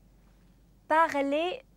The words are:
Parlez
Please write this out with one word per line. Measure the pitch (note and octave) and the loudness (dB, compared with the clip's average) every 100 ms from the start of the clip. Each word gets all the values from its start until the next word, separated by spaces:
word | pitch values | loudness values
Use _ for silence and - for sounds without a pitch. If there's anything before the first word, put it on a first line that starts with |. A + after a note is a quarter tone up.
| _ _ _ _ _ _ _ _ _ | _ _ _ _ _ _ _ _ _
Parlez | D#4 D#4+ C#4+ C#4 C#4+ F4 - - | 2 2 0 -2 -2 -4 -6 -14